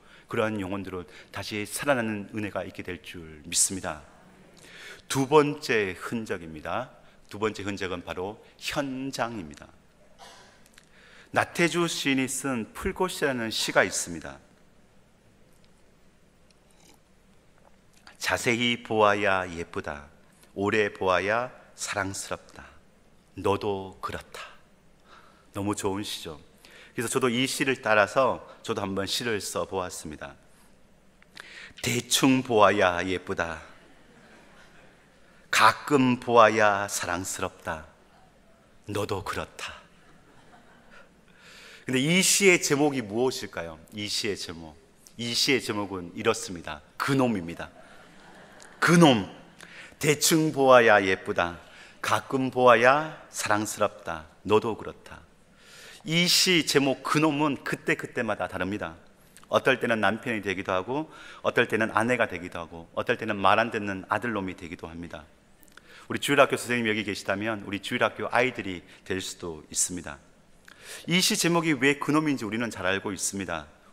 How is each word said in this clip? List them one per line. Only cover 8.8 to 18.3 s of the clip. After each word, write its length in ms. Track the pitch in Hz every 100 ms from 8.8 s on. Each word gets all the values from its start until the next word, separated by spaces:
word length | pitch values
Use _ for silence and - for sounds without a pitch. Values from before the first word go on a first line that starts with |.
| 139 131 135 135 117 113 76 71 71 - _ _ - - - - - - - - _ - - - -
나태주 560 | - 113 - 170 165 170
시인이 400 | - 143 131 131
쓴 440 | - 139 123 101
풀꽃이라는 800 | - 196 - 185 - 147 127 113
시가 320 | - - 147
있습니다. 560 | 101 - - 82 71 69 _ _ _ _ _ _ _ _ _ _ _ _ _ _ _ _ _ _ _ _ _ _ _ _ - _ _ _ _ _ _ _ _ _ _ - - -
"자세히 680 | -